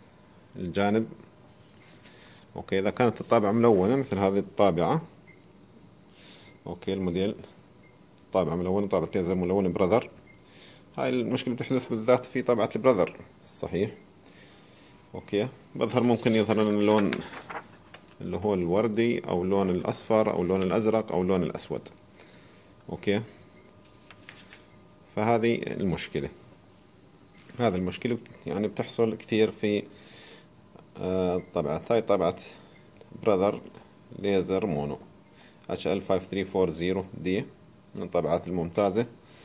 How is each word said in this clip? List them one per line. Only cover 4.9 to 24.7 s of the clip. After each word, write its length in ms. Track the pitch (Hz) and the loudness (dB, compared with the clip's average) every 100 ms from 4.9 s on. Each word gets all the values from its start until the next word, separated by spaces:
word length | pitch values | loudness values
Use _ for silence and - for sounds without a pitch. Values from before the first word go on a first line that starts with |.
| 156 - - - - - - - - - - - - - - - - - | 0 -4 -20 -20 -20 -20 -20 -20 -20 -20 -20 -20 -20 -20 -20 -20 -18 -14
أوكي، 260 | 87 - | -8 -4
الموديل 420 | 98 92 87 101 - - - - - - - - - - | -2 -2 0 -2 -4 -14 -20 -20 -20 -20 -20 -20 -20 -4
طابعة 220 | 95 85 87 | 0 0 0
ملونة، 320 | 90 98 101 | 0 -2 0
طابعة 220 | 92 80 101 | 0 0 -2
ليزر 200 | 87 92 | 0 0
ملونة 340 | 87 101 92 | 2 2 2
براذر، 400 | 85 92 113 - - - - - - - - - - | 2 4 2 0 -18 -20 -20 -20 -20 -20 -20 -14 -6
هاي 120 | 131 | -2
المشكلة 440 | 127 110 123 131 | -2 -2 -4 -4
بتحدث 340 | 117 120 131 - | -6 -2 -4 -2
بالذات 380 | 113 113 127 - | -4 2 2 2
في 160 | 127 | -4
طابعة 280 | 123 117 113 - | 0 0 0 2
البراذر، 400 | 131 104 80 - - - | 4 4 2 -2 -20 -20
صحيح. 480 | - - - 85 110 - - - - - - - - - - - - 95 | -20 -12 -6 -2 -2 -6 -20 -20 -20 -20 -20 -20 -20 -20 -20 -20 -16 -14
أوكي، 320 | - 101 127 - - - | -2 -2 -2 -6 -14 -4
بظهر، 280 | 117 123 | 0 2
ممكن 280 | 120 117 123 110 | 2 2 2 2
يظهر 200 | 101 107 | 2 2
لنا 140 | 107 | 2
اللون 420 | 104 104 107 98 - - - - - - - - - - - | 2 4 4 2 -2 -8 -16 -14 -14 -14 -20 -20 -20 -20 -12
اللي 160 | 92 87 | -8 -4
هو 160 | 104 | -2
الوردي 680 | 95 85 95 113 107 117 - | 0 2 0 0 0 0 0
أو 240 | - 90 | -2 -2
اللون 260 | 92 98 95 | 0 0 0
الأصفر 600 | 90 - 113 - 110 107 | 0 -2 -6 0 2 2
أو 100 | 82 | 0
اللون 220 | 90 95 | 0 0
الأزرق 480 | 92 98 110 110 107 | 0 0 2 0 0
أو 100 | 85 | -2
اللون 220 | 92 95 | 2 0
الأسود. 460 | 82 - - 60 - - - - - - - - - - - | 0 -6 -10 -10 -12 -20 -20 -20 -20 -20 -20 -20 -20 -20 -14
أوكي، 320 | 85 - 101 117 - - - - - - - - - - - - - - | -6 -2 -2 -2 -18 -20 -20 -20 -20 -20 -20 -20 -20 -20 -20 -20 -20 -20